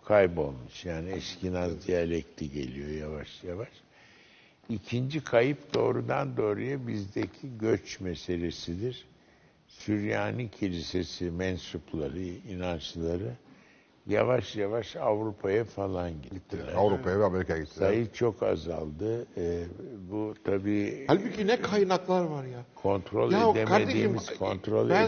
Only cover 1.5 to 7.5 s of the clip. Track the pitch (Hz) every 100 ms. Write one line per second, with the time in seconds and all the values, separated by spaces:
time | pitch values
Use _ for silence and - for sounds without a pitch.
1.5 | 90 87 80 - 87 82 82 - - 76
2.5 | 71 64 67 73 76 76 76 71 - 92
3.5 | 90 123 - _ - - - - - -
4.5 | _ - 107 - 120 131 151 - 117 127
5.5 | 139 - 120 117 117 120 135 139 123 107
6.5 | 104 123 139 120 107 98 110 92 - 139